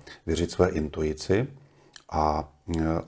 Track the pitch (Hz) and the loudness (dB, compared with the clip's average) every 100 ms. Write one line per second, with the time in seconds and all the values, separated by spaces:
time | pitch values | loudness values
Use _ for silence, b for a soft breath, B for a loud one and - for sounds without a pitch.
0 | B B - 82 85 - 90 80 78 80 | B B -4 -2 0 2 2 2 -2 -2
1 | 78 78 - 95 139 - b b b - | -2 -2 0 2 0 -6 b b b -20
2 | - 80 76 76 76 - - 82 80 82 | -6 0 2 0 -4 -10 -4 0 0 0